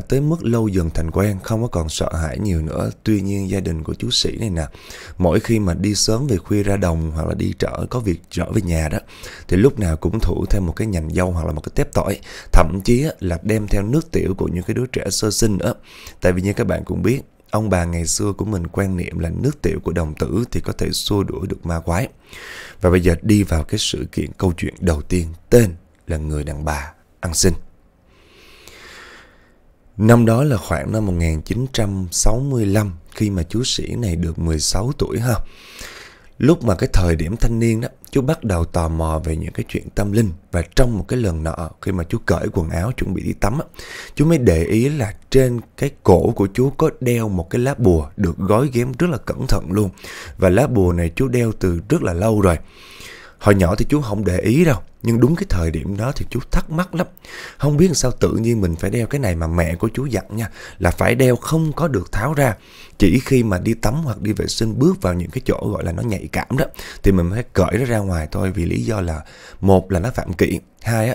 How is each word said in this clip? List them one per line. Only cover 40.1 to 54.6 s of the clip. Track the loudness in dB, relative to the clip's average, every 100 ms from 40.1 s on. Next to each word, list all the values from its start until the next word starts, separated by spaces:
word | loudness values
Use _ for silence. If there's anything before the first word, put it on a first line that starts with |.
linh. | 2 0 -2 -6
Và | -4 0 2
trong | 4 2
một | -2
cái | -2
lần | 0 -2
nọ, | -4 -6 -8 -8
khi | -4
mà | -4
chú | -2 -2 0
cởi | 0 0
quần | -2 -2
áo | -2 -2
chuẩn | -4 -4
bị | -4
đi | -4
tắm | -2 -2 -2
á, | -6 -12 -16 -16 -6
chú | 0
mới | 4 4
để | 4 4
ý | 4 2 2
là | 0 -4 -6 0
trên | 4 4 0 -8 -6
cái | -6 0
cổ | 4 4 4
của | 0 0
chú | 0 0
có | 2 0 0
đeo | -2 -2 -2
một | -4 -2
cái | -2
lá | 0 2
bùa | 4 4 2 -2
được | -2 0
gói | 2 2 2
ghém | 0 -2 0
rất | -2
là | -2
cẩn | -6 -4 0
thận | 0 0
luôn. | 0 0 -4 -16 -16 -16 0
Và | 4
lá | 4 4
bùa | 4 2
này | 2 0 0
chú | 0
đeo | 0 0
từ | 0 -2 -2 -2
rất | -2
là | 0
lâu | 0 2 4
rồi. | 4 2 -4 -20 -20 -20 -20 -20 -20 0
Hồi | 4
nhỏ | 6 4 2
thì | 2
chú | 0
không | 0 -2
để | 0 0
ý | 4 4